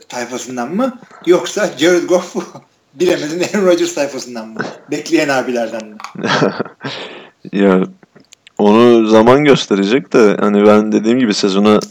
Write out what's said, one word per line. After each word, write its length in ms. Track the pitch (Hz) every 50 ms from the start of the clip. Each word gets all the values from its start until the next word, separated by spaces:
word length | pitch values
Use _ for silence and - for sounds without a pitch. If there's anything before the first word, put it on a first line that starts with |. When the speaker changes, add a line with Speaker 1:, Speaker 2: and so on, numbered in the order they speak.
| - -
Speaker 1:
tayfasından 680 | - 123 120 117 160 - - 127 127 123 120 131 170
mı? 240 | 208 262 262 - - - _ - - -
Yoksa 440 | 165 180 170 170 - - - 208 180 - 131
Jared 260 | 151 170 180 175 151
Goff 320 | 139 175 180 185 - - 208 - - - 139 _
<laughs> 300 | _ _ _ _ _ _
bilemedin 480 | 135 349 359 - 147 139 - 160 180 170 - -
Aaron 120 | 214 196
Rodgers 280 | 180 175 165 175 170 -
tayfasından 540 | - 190 - - 127 - 123 123 113 110 110
mı? 120 | 110 110 - - - - - -
Bekleyen 380 | 147 151 - - 160 156 156 143
abilerden 600 | 135 131 120 127 123 120 117 110 117 113 107 107
mi? 80 | 107 107 - - - - -
Speaker 2:
<laughs> 60 | 110 - - 139 98 - - - - - _ - 135 - - - - - - - - _ _ - - -
Ya 280 | 101 98 98 - - 92 95 - _ _ _ _ _ _ _ _ _ _ _ _ -
onu 480 | 104 104 104 113 120 120 120 117 110
zaman 380 | 107 110 110 113 120 127 143 151
gösterecek 680 | 147 127 - - - 107 98 98 98 113 143 180 - -
de 240 | - 113 101 95 -
hani 260 | 107 104 104 101 104
ben 260 | 107 104 107 107 107 107
dediğim 260 | 101 104 110 117 131
gibi 160 | 131 110 98
sezona 460 | - - 101 95 98 104 107 104 101 - -